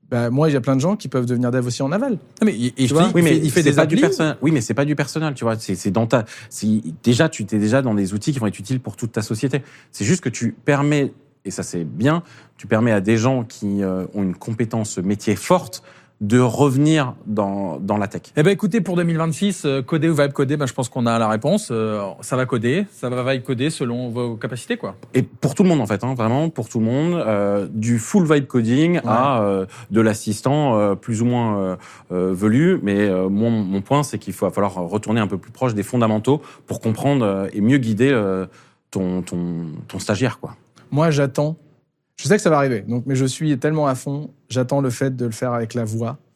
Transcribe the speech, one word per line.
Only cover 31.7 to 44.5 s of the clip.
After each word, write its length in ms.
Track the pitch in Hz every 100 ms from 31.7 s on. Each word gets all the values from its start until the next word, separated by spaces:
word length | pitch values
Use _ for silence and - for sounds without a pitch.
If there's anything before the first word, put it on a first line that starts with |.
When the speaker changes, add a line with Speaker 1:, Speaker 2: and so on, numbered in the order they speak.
| 90 - - -
Speaker 3:
euh, 200 | 90 92
velu. 460 | 90 107 117 170 180
Mais, 160 | 101 101
euh, 280 | 104 92 95
mon, 220 | 101 117
mon 300 | 113 95 98
point, 240 | 98 143
c'est 140 | 139 107
qu'il 120 | -
faut, 140 | 87 98
va 60 |
falloir 220 | 98 98
retourner 460 | 90 85 104 107 113
un 60 | 101
peu 120 | 95
plus 120 | -
proche 240 | - 127
des 80 | 104
fondamentaux 580 | 95 123 110 107 107 151 - - -
pour 120 | -
comprendre, 440 | 117 110 139 143
euh, 240 | 107 98 98
et 80 | 104
mieux 180 | 107 143
guider, 320 | 113 104 131
euh, 340 | 127 98 95 92 - _ _ _
ton, 300 | 101 92 90
ton, 420 | 87 87 87 85 82 78 -
ton 100 | 98
stagiaire, 400 | - 101 98 -
quoi. 160 | - - _ _ -
Speaker 1:
Moi, 180 | 139 165
j'attends. 460 | 143 143 - 147 160 _ _ _ _ _ -
Je 120 | 135
sais 80 | 208
que 60 |
ça 80 | 190
va 80 | 151
arriver, 240 | 139 113 104
donc, 180 | 123 127
mais 100 | 131
je 80 |
suis 340 | 131 - 156 131
tellement 280 | 151 156 143
à 80 | 127
fond. 340 | - 143 - _ _